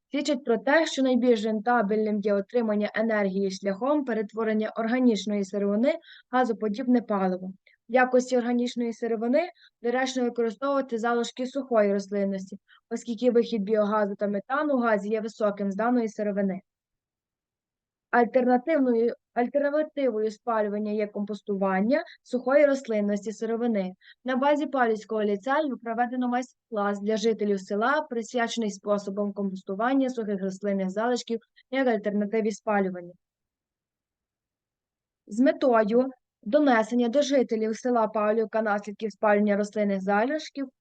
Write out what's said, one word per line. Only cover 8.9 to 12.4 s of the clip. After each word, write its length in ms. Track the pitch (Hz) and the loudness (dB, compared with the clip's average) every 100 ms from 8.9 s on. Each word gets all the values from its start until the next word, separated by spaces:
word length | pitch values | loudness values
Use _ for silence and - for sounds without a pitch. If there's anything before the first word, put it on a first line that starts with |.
сировини 560 | 226 233 226 233 285 359 - - _ | -4 -4 -2 0 0 0 -8 -20 _
доречно 420 | 233 247 262 254 | -4 -2 -2 0
використовувати 720 | 240 240 233 214 277 277 262 233 | -2 0 -2 -2 -2 0 -2 -2
залишки 480 | 233 240 233 - 254 | 0 0 -2 -6 -6
сухої 480 | 277 254 226 208 | -6 0 2 4
рослинності, 640 | 202 190 202 196 196 | 2 -2 -4 -2 -4